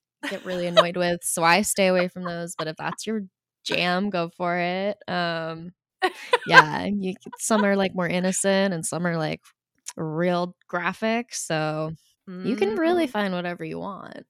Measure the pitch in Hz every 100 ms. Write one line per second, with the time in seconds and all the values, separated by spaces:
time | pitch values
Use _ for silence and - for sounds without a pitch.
0 | _ _ 285 196 185 180 175 175 175 180
1 | 175 175 - - 165 180 208 - 190 185
2 | 180 185 180 170 170 - 160 156 151 -
3 | - 220 190 _ _ _ - - 175 180
4 | 202 185 170 - 175 175 175 185 202 202
5 | - 180 170 165 160 165 175 - _ -
6 | 370 - - 480 - 494 466 - 185 208
7 | 185 - - - - 214 202 196 196 180
8 | 175 180 185 190 196 190 196 165 - 160
9 | 175 165 156 165 _ _ _ _ - -
10 | 160 156 180 175 180 - _ 175 170 180
11 | 220 226 240 - - 160 156 156 156 160
12 | _ _ - 185 185 294 392 427 320 359
13 | 294 208 202 180 175 175 160 165 180 185
14 | - -